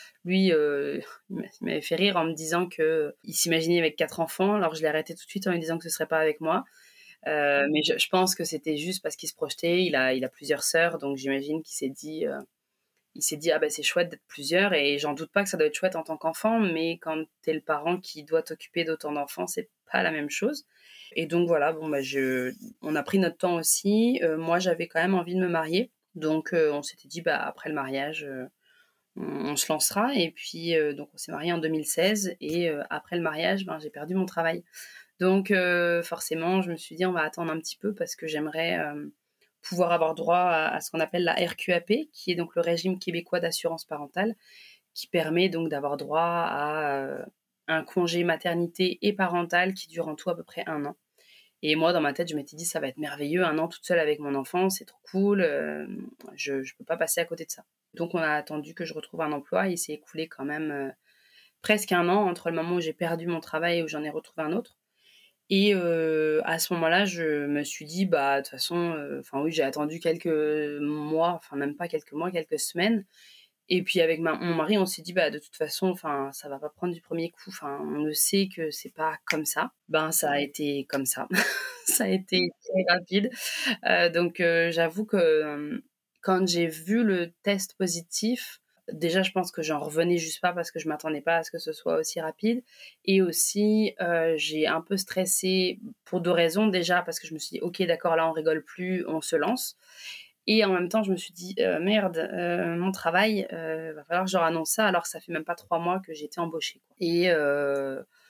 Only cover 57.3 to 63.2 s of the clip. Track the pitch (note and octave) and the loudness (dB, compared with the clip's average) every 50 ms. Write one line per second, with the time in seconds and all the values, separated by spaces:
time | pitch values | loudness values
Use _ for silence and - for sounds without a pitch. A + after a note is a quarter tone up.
57.3 | E3+ D#3+ D#3+ - - - - _ _ _ _ _ - - E3+ E3+ - E3+ D#3+ D3+ | -6 -10 -8 -10 -12 -14 -14 _ _ _ _ _ -6 -6 -4 -2 0 0 0 2
58.3 | D3+ D3+ D3 - D#3 D3+ D3 D3+ E3 - E3+ D#3 - D#3 - - - E3 D#3+ D3+ | 0 0 -2 -4 -8 -8 -8 -10 -10 -10 -8 -8 -8 -10 -12 -10 -6 -4 -2 -2
59.3 | D3+ C#3+ C#3+ - F3 F#3 G3 F#3+ F3 F3 - - D3+ D3 - - - D#3+ D#3+ D#3+ | -2 -4 -4 -2 0 0 2 2 0 -2 -4 -6 -8 -10 -12 -12 -8 -8 -8 -8
60.3 | - - C3+ C#3+ D3 D#3 D#3 D3+ D3 C#3 C3+ C3 - - _ _ _ _ _ _ | -8 -10 -8 -6 -6 -4 -4 -4 -4 -4 -6 -6 -8 -12 _ _ _ _ _ _
61.3 | _ - _ _ _ _ - - G#3+ G#3 G#3 - F#3+ F3 F3 F3 F#3 G#3 G#3 F#3 | _ -20 _ _ _ _ 0 2 2 2 2 2 2 2 4 4 4 4 4 2
62.3 | F3 F3 - E3+ E3 E3 D#3+ E3+ F3+ F3 E3 D#3+ D#3 - F3 E3 E3+ E3 | 0 -2 -4 -4 -2 -2 -2 0 -2 0 -2 -2 -4 -4 -2 -2 -2 -2